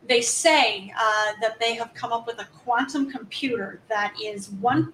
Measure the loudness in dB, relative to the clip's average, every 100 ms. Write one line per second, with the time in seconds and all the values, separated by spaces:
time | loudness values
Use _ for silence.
0 | 2 2 2 2 6 6 4 0 -8 0
1 | 2 2 0 0 -2 0 -2 -2 -6 -8
2 | -4 -4 -4 -10 -10 -14 0 0 2 -2
3 | -2 -4 -10 -6 -4 -2 -4 -10 _ -2
4 | -2 -4 -10 -10 -10 -2 0 2 0